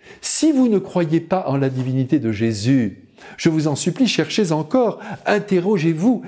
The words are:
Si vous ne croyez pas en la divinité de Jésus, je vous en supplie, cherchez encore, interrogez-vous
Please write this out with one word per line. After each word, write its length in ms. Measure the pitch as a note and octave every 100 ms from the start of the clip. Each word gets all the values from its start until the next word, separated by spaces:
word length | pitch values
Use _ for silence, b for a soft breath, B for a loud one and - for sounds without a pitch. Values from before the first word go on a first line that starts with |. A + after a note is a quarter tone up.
| B B
Si 300 | - - D#4
vous 180 | C4+ B3
ne 100 | G3
croyez 400 | F#3+ F3+ D#3+ E3
pas 260 | E3 F#3 C#3+
en 100 | C#3
la 120 | C3+
divinité 500 | C3 B2+ C3 B2+ D#3
de 120 | A2+
Jésus, 680 | G#2 A2+ G#2+ A#2 C#3 G#2 - - B B B
je 120 | E3+
vous 180 | D#3 D3+
en 80 | C3+
supplie, 320 | F3+ - B3
cherchez 440 | - D#3 - F3+
encore, 480 | D#3 D3+ C4 A3+ - B E3+ -
interrogez-vous 960 | G3+ - F#3 F#3 G3+ E3 D#3 A3+ G#3